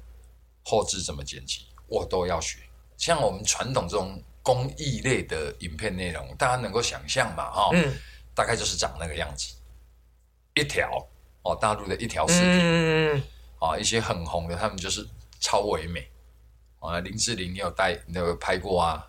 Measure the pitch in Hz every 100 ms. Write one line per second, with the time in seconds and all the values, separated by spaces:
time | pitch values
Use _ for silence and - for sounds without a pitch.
0 | - - - - _ _ - 110 95 95
1 | 82 71 71 67 64 - - - - 104
2 | 87 92 90 82 - - - - - -
3 | - 160 113 95 110 - 113 120 87 98
4 | 92 95 - - - 123 135 - 151 113
5 | 131 113 82 80 73 - 87 78 107 92
6 | 90 80 65 65 131 127 107 104 - 67
7 | - 131 120 165 - - 98 175 147 127
8 | - - - - 107 117 - 90 82 76
9 | 82 76 76 69 - - - - - -
10 | _ _ _ _ _ 147 147 - 71 -
11 | - - - _ 90 82 110 104 98 -
12 | 117 85 78 175 180 180 170 165 160 160
13 | 156 143 - - - - 80 80 110 113
14 | 107 92 82 87 82 85 107 98 92 95
15 | 104 - - - - 107 104 85 82 82
16 | - - - - - - - _ 80 87
17 | 95 110 117 117 87 92 92 85 95 87
18 | - 87 87 85 - 92 92 90 82 80